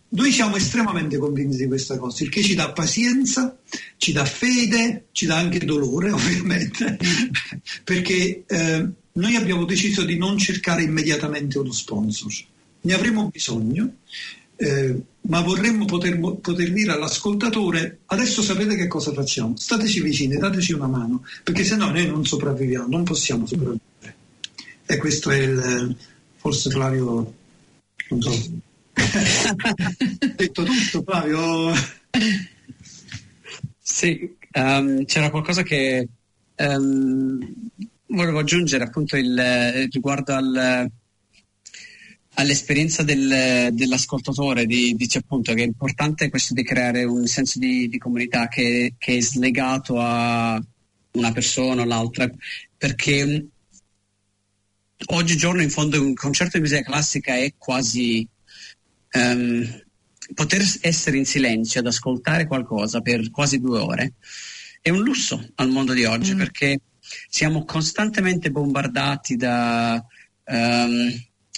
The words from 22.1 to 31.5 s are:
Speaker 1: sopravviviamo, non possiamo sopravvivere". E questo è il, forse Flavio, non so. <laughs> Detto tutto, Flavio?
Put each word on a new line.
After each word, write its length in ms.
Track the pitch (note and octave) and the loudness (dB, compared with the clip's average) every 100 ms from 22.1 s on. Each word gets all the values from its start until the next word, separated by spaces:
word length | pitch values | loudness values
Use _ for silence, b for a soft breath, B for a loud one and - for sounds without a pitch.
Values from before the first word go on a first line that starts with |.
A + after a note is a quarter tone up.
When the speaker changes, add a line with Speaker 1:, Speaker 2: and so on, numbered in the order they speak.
| D#3 C#3+ | 0 0
Speaker 1:
sopravviviamo, 580 | D#3 C#3+ C3 C3 B2+ A#2+ | 0 -2 0 0 0 0
non 160 | D#3+ | 0
possiamo 440 | F3 E3 - A#2+ A2 | 0 0 0 -2 -2
sopravvivere". 680 | E3+ C3+ - _ _ - - _ _ - - B B - | -2 -2 -4 _ _ -20 -20 _ _ -18 -18 B B -4
E 120 | - | -2
questo 340 | D#3 - D#3 | 0 -2 0
è 60 | C#3 | 2
il, 580 | C3+ C3 B2+ B2 B2 A#2 B B _ _ | 2 0 0 0 -2 -6 B B _ _
forse 340 | D3+ C#3 C#3 | -4 -2 -2
Flavio, 640 | C3+ C3 C3 B2 A#2 A2 - _ _ _ _ _ - - | 0 0 0 0 0 -2 -8 _ _ _ _ _ -16 -4
non 120 | A#2+ | -2
so. 100 | B2 A2+ - A2+ - _ _ | 0 0 -2 -8 -12 _ _
<laughs> 1400 | - - G3+ G3+ - A#3 G3+ A3+ G#3 F3+ - B3+ - C#4 - | -2 0 2 2 2 0 0 -2 0 -2 0 -2 0 -4 0
Detto 280 | F#3 - | -2 0
tutto, 400 | F3 B3+ G3+ F3 | 0 2 2 -2
Flavio? 680 | - F3+ D3+ D#3 E3 | -2 -2 0 0 0